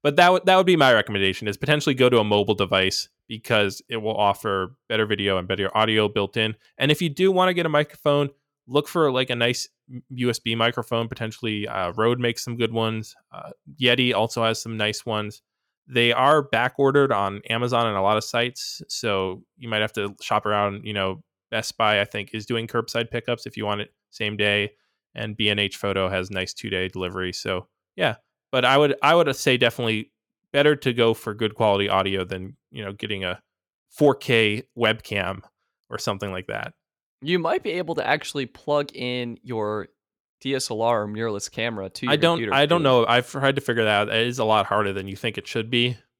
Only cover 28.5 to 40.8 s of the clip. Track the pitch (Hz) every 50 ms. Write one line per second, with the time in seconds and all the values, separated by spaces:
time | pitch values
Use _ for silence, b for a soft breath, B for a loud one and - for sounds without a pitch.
28.5 | - 127 123 123 135 143 151 143 139 - - 147 165 175 165 147 127 - - 147
29.5 | 127 120 123 117 - - 120 113 110 107 110 _ _ _ _ _ _ _ _ _
30.5 | - 143 143 151 151 - - 131 120 120 117 113 113 - - 113 104 107 113 104
31.5 | - - 113 107 98 98 101 95 98 95 95 98 95 95 92 90 95 92 92 95
32.5 | - _ _ _ - 131 104 98 101 - - 104 107 95 95 90 90 - _ _
33.5 | _ _ _ _ _ _ _ _ - - 147 143 135 - - - 123 113 110 104
34.5 | 104 110 - _ - 120 117 110 110 110 - - 107 101 92 90 98 101 - _
35.5 | _ _ _ _ _ _ _ - - - - 117 101 95 104 98 92 92 92 -
36.5 | - 55 110 - - _ _ _ _ _ _ _ _ _ 131 151 180 180 165 165
37.5 | - 370 - 208 165 180 175 151 165 147 - 104 147 156 - - - 143 131 -
38.5 | - - - - 147 147 143 143 - - 123 123 123 123 120 120 113 - - 131
39.5 | 123 110 104 104 107 104 90 - _ _ _ _ _ _ _ _ _ _ - 135
40.5 | 135 131 - - 117 107